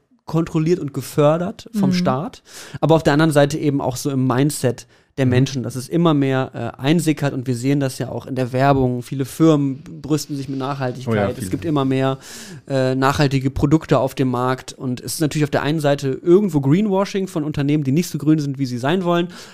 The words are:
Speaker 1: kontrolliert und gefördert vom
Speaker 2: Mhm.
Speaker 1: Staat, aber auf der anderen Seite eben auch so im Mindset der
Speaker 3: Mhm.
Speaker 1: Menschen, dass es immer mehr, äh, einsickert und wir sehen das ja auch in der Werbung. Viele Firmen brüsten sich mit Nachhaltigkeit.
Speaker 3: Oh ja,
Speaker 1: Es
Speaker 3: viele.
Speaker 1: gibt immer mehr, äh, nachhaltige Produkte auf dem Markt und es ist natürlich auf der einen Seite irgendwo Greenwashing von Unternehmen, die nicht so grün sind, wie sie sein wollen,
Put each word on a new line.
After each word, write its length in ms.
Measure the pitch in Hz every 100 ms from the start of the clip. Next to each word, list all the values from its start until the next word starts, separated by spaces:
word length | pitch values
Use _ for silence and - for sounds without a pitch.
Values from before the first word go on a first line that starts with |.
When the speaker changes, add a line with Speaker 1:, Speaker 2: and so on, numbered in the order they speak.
| _ _
Speaker 1:
kontrolliert 560 | - 156 160 160 160 180
und 140 | 143
gefördert 760 | 135 - - 147 165 180 226 -
vom 160 | 214 190
Speaker 2:
Mhm. 40 |
Speaker 1:
Staat, 480 | 180 180 131 233 - _ - - -
aber 160 | 151 160
auf 80 |
der 80 | 160
anderen 220 | 143 160
Seite 240 | 147 143 151
eben 240 | 147 139
auch 160 | 107 127
so 120 | 147
im 160 | 135 131
Mindset 640 | 120 147 - 123 117 - _ _ -
der 80 | 127
Speaker 3:
Mhm. 40 |
Speaker 1:
Menschen, 320 | 123 139 139
dass 120 | 120 127
es 140 | 123
immer 240 | 170 170
mehr, 380 | 147 139 131 131 131 117 -
äh, 40 |
einsickert 520 | 135 170 151 147 143
und 120 | 131 120
wir 100 | 120
sehen 240 | 131 143
das 200 | 135 -
ja 100 | 127
auch 160 | 120 -
in 100 | 127
der 160 | 127
Werbung. 520 | 127 139 139 127 123
Viele 220 | - 135 127
Firmen 580 | - 160 151 139 131 - 160
brüsten 340 | 135 151 - 143
sich 140 | 135
mit 80 | 135
Nachhaltigkeit. 560 | 131 139 127 123 120
Speaker 3:
Oh 20 | 110
ja, 140 | 98
Speaker 1:
Es 80 | -
Speaker 3:
viele. 120 | 92
Speaker 1:
gibt 140 | - 170
immer 200 | 147 135
mehr, 320 | 135 135 135 - - 214 156 -
äh, 280 | 135 131 131
nachhaltige 540 | 135 143 147 135 131
Produkte 480 | - 151 160 - 139
auf 160 | 131 -
dem 140 | 131
Markt 440 | 123 127 127 -
und 260 | - 135 123
es 120 | 120 -
ist 60 |
natürlich 220 | 151 156
auf 60 | 147
der 100 | 131
einen 180 | 127 165
Seite 300 | 143 143 135 131
irgendwo 380 | - 180 208 151
Greenwashing 680 | 135 170 214 190 196 202 190
von 160 | 170
Unternehmen, 400 | 151 147 143 151
die 80 | 135
nicht 160 | 139 175
so 80 | 151
grün 220 | 139 156
sind, 180 | 143 135
wie 80 | 131
sie 120 | 120
sein 240 | 135 185
wollen, 240 | 175 175 175 - -